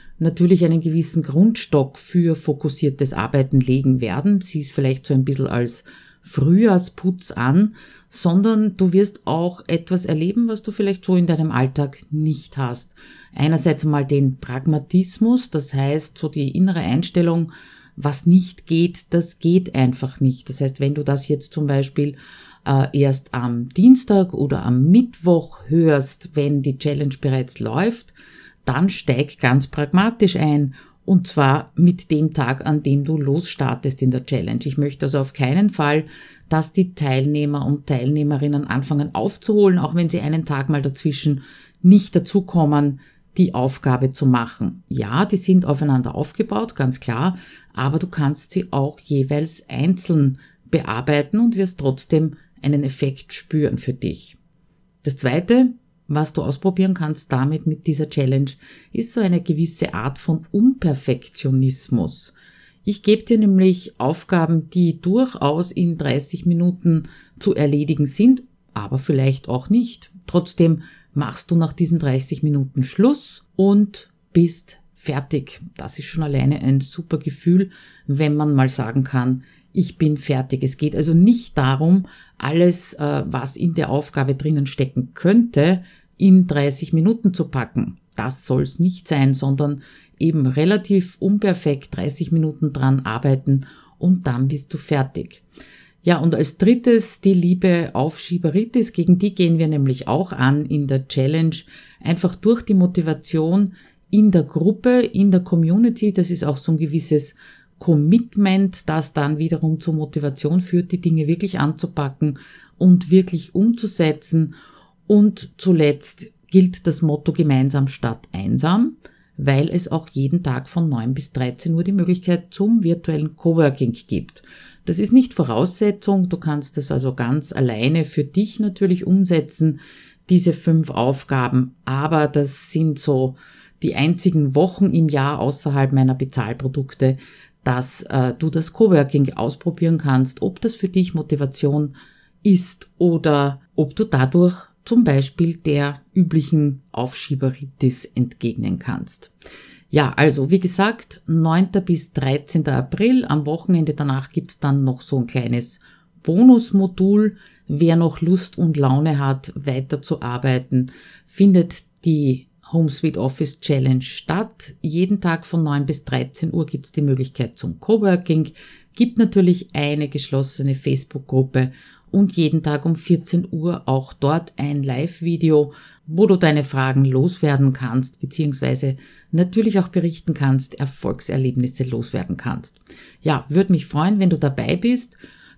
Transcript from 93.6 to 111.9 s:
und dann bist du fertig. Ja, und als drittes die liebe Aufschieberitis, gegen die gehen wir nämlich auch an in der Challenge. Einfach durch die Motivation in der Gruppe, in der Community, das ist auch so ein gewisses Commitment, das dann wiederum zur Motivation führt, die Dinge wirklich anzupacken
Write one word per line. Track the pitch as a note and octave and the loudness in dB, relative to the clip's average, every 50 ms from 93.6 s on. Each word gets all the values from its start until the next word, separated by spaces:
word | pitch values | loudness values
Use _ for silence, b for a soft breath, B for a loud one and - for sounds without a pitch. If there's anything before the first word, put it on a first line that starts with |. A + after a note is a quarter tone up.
| C3+ B B B B B B B | -2 B B B B B B B
und | E3 F3+ F#3 F3+ - | 0 2 2 2 0
dann | C3 A#2+ B2 C3 C3+ | -4 -2 -2 -2 -2
bist | D3+ C#3 - - | -2 -4 -8 -10
du | - D3 | -12 -12
fertig. | - - D3+ C#3+ C3+ C3+ - - - - - _ _ _ B B B B B B B B B B | -4 -2 0 0 0 -2 -4 -10 -12 -12 -16 _ _ _ B B B B B B B B B B
Ja, | _ E3+ F3 D3 | _ 2 2 4
und | E3 E3+ D#3+ | 2 2 2
als | A2+ D#3+ - - | 2 0 -2 0
drittes | - F#3+ G#3+ B3 A#3+ A#3+ B3 A#3 A3+ A3 - - - | 2 2 4 4 4 4 4 4 4 2 -2 -8 -2
die | - G3 G3 | 2 2 2
liebe | F3+ E3+ F3 F#3 F3+ F#3 F#3 F3 E3+ E3 - | 4 4 2 2 2 2 2 2 2 0 -2
Aufschieberitis, | - A2 C#3 D#3+ - - - - F3 F3 F3 D#3 C#3+ G3 A3+ A#3 - B3 A3 A#3 | -2 -2 -2 -4 -4 -8 -8 -8 -6 -2 -2 0 0 0 -2 0 0 -2 -2 0
gegen | - - E3+ F#3 F3+ F3+ | -2 -2 2 4 4 4
die | G3+ G#3 G3 | 2 -2 0
gehen | - F3+ E3 E3+ D#3+ | 2 2 2 2 2
wir | E3 D#3 | 2 0
nämlich | D3+ C#3+ C3+ C3+ B2+ C3+ - - | 0 0 0 0 -2 -2 -2 -2
auch | A#2 D#3+ F#3+ F3+ | -2 -2 -2 -4
an | - - B2+ C3 C#3+ D3 D3+ | -2 0 2 2 2 0 -2
in | C3+ D3 D3 C#3+ | -2 -4 -4 -2
der | C3+ C3+ C3 C3 - | -2 -2 -4 -4 -4
Challenge. | - C#3+ C3 C#3 D#3 E3 E3 D#3+ D#3+ - B B B B B B B B | -4 -2 -2 0 0 0 0 -2 -2 -4 B B B B B B B B
Einfach | - - E3+ E3+ - F3+ F3+ | -4 -4 -2 0 -2 -4 -4
durch | - - G#3+ A#3 A#3 | 0 0 0 0 0
die | - - G3+ | 0 0 2
Motivation | F#3 F3+ F3+ F3+ F3+ D#3+ D#3+ D3+ D#3 - - - D#3+ D#3 E3 F3+ G3+ G3+ F#3 B B B B B B _ _ | 2 2 2 0 -2 -2 -2 -4 -6 -6 -4 -2 -2 0 0 2 0 0 0 B B B B B B _ _
in | - G#3 G#3+ G#3 | 2 4 6 6
der | F#3 E3+ C#3+ | 6 4 2
Gruppe, | - - D#3 E3 G3+ A3 - - B3 B3 B3 | 2 -2 0 0 0 0 2 2 2 4 4
in | A#3+ - - F#3 G3+ G3+ | 2 2 0 2 4 4
der | F#3 F3+ | 4 2
Community, | F3+ - F3+ E3+ E3 D#3+ F3+ G#3+ A#3 A#3 A#3 - G#3+ G#3 G3 | 2 2 0 2 2 2 4 4 4 2 2 0 -2 0 0
das | F#3+ F3 F3+ | 0 -2 -2
ist | F3 E3 - | -2 -4 -4
auch | D3 C#3+ C#3 | -4 -4 -4
so | - - | -2 -2
ein | D#3+ D3 | 0 0
gewisses | D#3+ C#3+ D#3 D#3+ - - D3+ D3 D3 - b b b b b b b b b _ | 0 -2 -2 -4 -2 0 0 0 0 -4 b b b b b b b b b _
Commitment, | - F3 D#3+ D3 D3 D#3+ G3+ A#3 A#3+ - - G3+ G3+ F#3+ F#3 F#3+ G3 F#3 F#3 - - - | 0 2 2 4 4 4 4 4 2 0 -2 0 2 2 2 2 2 0 -2 -6 -6 -4
das | D#3 D#3+ D3+ - - | -4 -2 -4 -4 -4
dann | D#3+ C#3+ C#3+ D3+ | -2 -2 -2 -2
wiederum | D3 D#3+ D#3+ E3 D#3 D#3+ D#3 D#3+ D#3 | -2 -2 -2 -2 0 0 -2 -2 -2
zur | - E3+ D#3+ | -2 -4 -2
Motivation | D#3 D3+ C#3+ - D3+ D3 C#3+ C#3 - - D3+ E3+ F#3 | -2 -4 -4 -6 -4 -4 -4 -4 -4 -4 0 0 0
führt, | F3+ - F3 F3 F3 F3 | 0 2 0 0 0 0
die | F#3 F3+ | -4 -2
Dinge | F3+ E3+ E3 D#3+ D3+ | 0 0 0 2 2
wirklich | D3+ E3+ E3+ G3+ F#3+ F#3 E3 | 0 -2 -2 -4 -4 -2 0
anzupacken | C#3+ D3+ D#3 - - - | 0 0 -2 -4 -8 -6